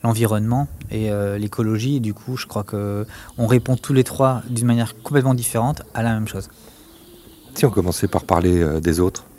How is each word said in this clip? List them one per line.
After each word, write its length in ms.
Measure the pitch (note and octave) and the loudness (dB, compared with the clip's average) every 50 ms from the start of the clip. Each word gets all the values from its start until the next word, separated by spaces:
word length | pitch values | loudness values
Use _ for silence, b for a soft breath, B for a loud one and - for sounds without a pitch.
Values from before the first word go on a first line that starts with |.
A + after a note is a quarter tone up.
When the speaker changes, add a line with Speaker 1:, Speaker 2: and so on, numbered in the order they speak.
| - | 0
Speaker 1:
l'environnement 640 | A#2 A2+ A2 A#2 G#2+ G#2+ G#2+ G#2+ A2+ A#2+ C3+ C#3+ C#3+ - - - - | 0 0 2 2 2 2 0 0 0 0 0 0 -2 -6 -14 -12 -8
et, 220 | - G#2+ A2 G#2+ | -4 -4 -2 -2
euh, 260 | G#2 G2+ G2+ G2+ G2+ | 0 0 0 -2 -2
l'écologie. 600 | G#2 G#2+ G#2 - - A#2 A2 A2 G#2+ A2+ C3 D3 | -2 -4 -6 -4 -2 -2 0 0 -2 -2 -2 -2
Et 20 | C#3 | 0
du 160 | A2+ G#2+ G2+ | -2 -2 -4
coup, 200 | - - - B2+ | -6 -8 -8 -8
je 120 | B2 - | -8 -8
crois 160 | - - - G#2 | -8 -8 -8 -8
que 420 | - - G#2 G2+ G2+ G2+ G2+ G#2+ A#2 B B B B B | -6 -6 -6 -6 -4 -4 -6 -8 -8 B B B B B
on 80 | - A#2 | -4 0
répond 300 | A2 B2 B2 A#2 - C3 | 4 4 2 4 2 -2
tous 180 | A#2+ - - C#3+ | -2 0 0 2
les 100 | C3 B2+ | 2 2
trois 380 | - - - C3+ C3 B2+ A#2 - - | 2 0 0 2 2 2 0 -4 -6
d'une 160 | B2 A2+ A#2+ | -4 -2 2
manière 340 | A#2+ A#2 A#2 A#2 A2 - - - | 2 2 2 0 -2 -6 -12 -10
complètement 320 | - C#3+ C#3+ B2+ C3+ B2+ | 0 0 2 4 4 0
différente 480 | B2 A#2 - - A#2 A2+ C3 D3+ - - - - | 0 -2 -2 -2 0 0 0 -2 -4 -8 -10 -6
à 80 | A#2+ | -2
la 120 | A2+ A#2 A2+ | -2 0 0
même 140 | A2 G#2+ | -2 -2
chose. 220 | G2+ - F#2+ F#2 - B B B B B B B B B B B B - - - - - - - - - | -4 -6 -10 -10 -10 B B B B B B B B B B B B -20 -20 -20 -20 -20 -20 -20 -16 -2
Speaker 2:
Si 120 | - - | 2 2
on 40 | C3 | 4
commençait 380 | G2 G#2 F2 F2+ F2 - - | 4 4 0 0 0 0 -2
par 160 | G2 - F2+ - | -2 -2 -2 0
parler, 400 | - F#2+ E2+ F2 F2+ F2+ F2 E2+ | 2 2 4 6 4 4 4 4
euh, 160 | D#2 D2 D#2+ | 2 2 2
des 200 | D#2 F2 D#2+ E2+ | 2 2 2 4
autres. 260 | F2+ F#2 F#2 - - - - | 2 0 0 -4 -18 -20 -20